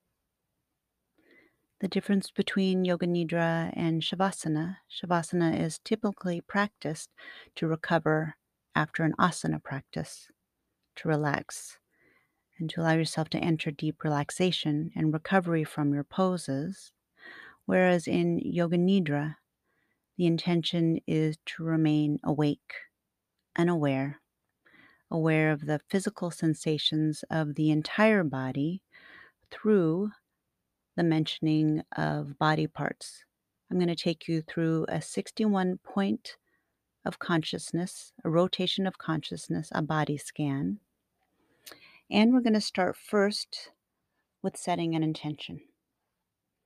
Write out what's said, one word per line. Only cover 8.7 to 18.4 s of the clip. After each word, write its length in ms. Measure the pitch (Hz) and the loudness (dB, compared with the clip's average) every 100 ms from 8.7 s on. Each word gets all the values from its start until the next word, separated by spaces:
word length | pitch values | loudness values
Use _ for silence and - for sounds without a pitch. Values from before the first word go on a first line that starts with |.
| 156 | -2
after 260 | 156 - | -2 0
an 120 | 160 - | 0 2
asana 440 | 175 - 160 151 | 0 0 -4 -4
practice, 680 | - 139 - 156 - - - _ _ _ _ _ _ - | -6 -10 -8 -8 -8 -12 -20 _ _ _ _ _ _ -8
to 120 | 165 | -2
relax, 720 | 151 151 - - - - - _ _ _ _ _ _ _ - | 0 0 -2 -6 -12 -16 -20 _ _ _ _ _ _ _ -10
and 120 | 160 | -8
to 100 | 175 | -2
allow 120 | 165 | 2
yourself 360 | 160 160 - 156 | 2 0 -2 -4
to 80 | 165 | -2
enter 320 | - 160 160 | 0 0 -2
deep 340 | 151 156 - | -4 -4 -2
relaxation 880 | 156 147 147 - 185 - 156 147 156 | -2 -2 -2 0 0 0 0 0 -2
and 180 | - 156 | 0 0
recovery 520 | 156 - 190 175 165 | 0 0 0 2 0
from 300 | 151 - 147 | -2 -2 0
your 100 | 143 | 0
poses. 880 | 139 - 185 180 - 135 165 196 - _ _ _ - - - - - | -2 0 0 0 -4 -4 -6 -10 -16 _ _ _ -20 -20 -20 -12 0
Whereas 400 | 185 180 175 - | 4 4 4 2
in 320 | 180 170 | 0 2
Yoga 400 | 170 | 0